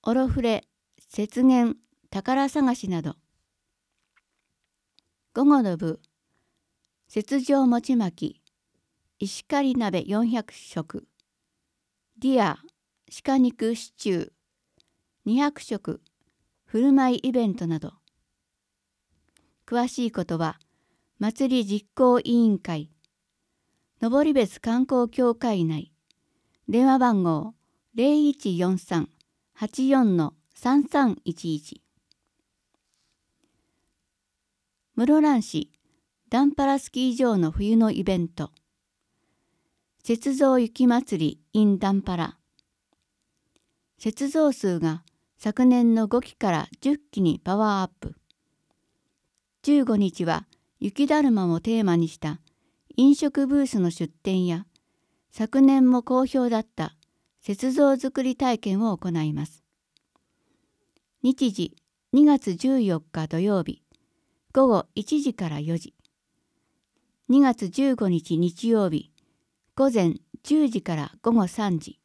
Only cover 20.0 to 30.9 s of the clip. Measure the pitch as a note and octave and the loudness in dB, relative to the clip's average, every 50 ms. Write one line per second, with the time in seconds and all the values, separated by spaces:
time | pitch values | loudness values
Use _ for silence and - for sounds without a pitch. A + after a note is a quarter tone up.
20 | B3 A3+ - G#3 F3 - E3+ D#3+ E3 D#3 E3 _ _ _ _ _ _ _ _ _ | -6 -4 -4 -6 -6 -6 -4 -4 -4 -6 -6 _ _ _ _ _ _ _ _ _
21 | _ _ _ _ G3+ G#3+ A3+ - C4+ C4 B3+ B3+ A3+ G3 G3+ G#3 - _ _ - | _ _ _ _ -6 -6 -2 -2 -2 0 0 -2 -2 -2 -4 -6 -6 _ _ 2
22 | C4 B3 B3 B3 - - A#3+ A#3 A#3 A3 G3+ F3+ _ - E3+ D#3 D3 - _ _ | 4 4 4 2 2 0 2 4 4 4 2 0 _ -6 -8 -8 -8 -12 _ _
23 | _ _ _ _ _ _ _ _ _ _ _ _ _ _ _ _ _ _ _ _ | _ _ _ _ _ _ _ _ _ _ _ _ _ _ _ _ _ _ _ _
24 | A3+ A3+ A#3+ C#4 D4+ D#4 C#4+ C4+ A3 F#3+ - - - A#3 A3+ B3 C4 - C4+ B3+ | -4 0 0 2 2 2 2 2 0 0 -4 -8 -6 -4 -2 -2 0 0 0 0
25 | A#3+ A#3 - - B3+ A#3+ A#3 A#3 - A#3+ G#3+ F#3 E3 D#3+ D#3+ D3+ - _ _ _ | 0 -2 -2 0 0 0 0 -2 -4 -2 -2 0 -2 -2 -2 -6 -8 _ _ _
26 | _ _ _ _ _ _ _ _ _ _ _ _ _ - G3+ A#3 B3+ C4+ C4 C4 | _ _ _ _ _ _ _ _ _ _ _ _ _ -2 0 2 4 4 4 4
27 | B3+ B3 A3 G3 F3+ E3+ D#3+ D3+ - G#3+ A#3 _ _ _ _ _ _ _ _ A#3 | 2 2 2 2 0 0 0 -2 -4 -8 -14 _ _ _ _ _ _ _ _ 0
28 | A#3+ C#4+ D4 D4+ D4+ D4 C#4 - - G3+ F3+ E3+ F3+ F3+ F#3+ F3+ - - F3+ E3 | 0 2 2 2 2 0 0 -2 -4 -4 -2 0 0 0 -2 -2 -4 -4 -4 -4
29 | D3 - _ _ _ _ _ _ _ _ _ - G#3+ G#3 - - C4 C4 C4+ C4+ | -4 -4 _ _ _ _ _ _ _ _ _ -12 -12 -10 -6 -4 0 2 2 2
30 | B3 G#3+ F#3 E3+ D#3 C#3+ _ _ _ _ _ - - B3 C4+ C#4+ C#4+ - | 2 2 2 0 -2 -2 _ _ _ _ _ -8 -2 0 2 2 0 0